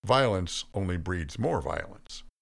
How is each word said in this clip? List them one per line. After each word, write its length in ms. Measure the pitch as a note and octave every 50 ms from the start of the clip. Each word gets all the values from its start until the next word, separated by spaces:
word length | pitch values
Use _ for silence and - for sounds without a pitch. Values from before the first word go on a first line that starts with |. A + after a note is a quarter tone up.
| -
violence 600 | - B2 C3 C#3 A#2+ G2+ F#2 F2+ F2 - - - - -
only 220 | G2+ G2 F#2 F2+
breeds 420 | F2 D#2 F2+ F#2 F2 D#2+ C#2+ - -
more 220 | A2+ D3+ E3+ G#2
violence. 640 | - - - - - - - - - - - - - - _ _